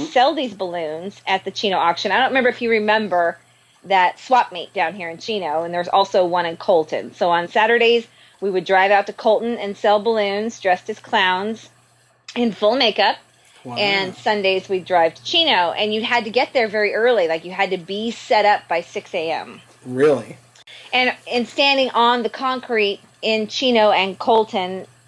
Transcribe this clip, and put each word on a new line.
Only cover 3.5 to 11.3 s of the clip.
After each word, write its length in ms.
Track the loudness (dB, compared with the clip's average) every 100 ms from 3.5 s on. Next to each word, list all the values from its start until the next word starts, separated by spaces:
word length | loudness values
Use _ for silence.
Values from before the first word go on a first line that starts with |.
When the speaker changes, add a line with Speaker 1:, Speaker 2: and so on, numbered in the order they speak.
| _ _ _
Speaker 1:
that 340 | 0 2 2 0
swap 320 | 0 2 2
meet 200 | -4 -10
down 220 | -4 -4
here 160 | -4 -10
in 80 | -10
Chino, 460 | -8 -6 -2 -4
and 100 | -2
there's 140 | -4 0
also 360 | 2 2 2
one 220 | 2 0 -2
in 100 | -4
Colton. 560 | 2 2 2 -4 -8
So 140 | -4 0
on 180 | 0 0
Saturdays, 580 | 0 2 4 4 2 -2 _ -20 _
we 80 | -4
would 160 | -4
drive 260 | 0 2 4
out 160 | 2 2
to 40 |
Colton 460 | -2 0 2 0 -6
and 180 | -8 -2
sell 240 | 2 2
balloons 600 | 2 0 0 -2 -4 -4
dressed 280 | 0 0 -2
as 100 | -14
clowns 720 | -4 0 2